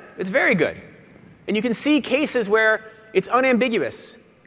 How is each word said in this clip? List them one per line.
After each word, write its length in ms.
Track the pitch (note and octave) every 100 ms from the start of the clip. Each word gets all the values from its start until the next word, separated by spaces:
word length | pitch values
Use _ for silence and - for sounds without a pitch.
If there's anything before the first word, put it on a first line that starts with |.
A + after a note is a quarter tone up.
| - -
It's 100 | F#3
very 240 | B3+ D#4
good. 260 | G3 A2+ E2 - - - - - - -
And 80 | G#3+
you 80 |
can 100 | A#3
see 280 | G#3+ C#4+ D4
cases 460 | - C4 C#4+ B3+ G3+
where 420 | A3 A3 G#3+ - - -
it's 140 | F#3 -
unambiguous 880 | A#3+ C4 A#3 B3+ A3 A#2 - - - _ _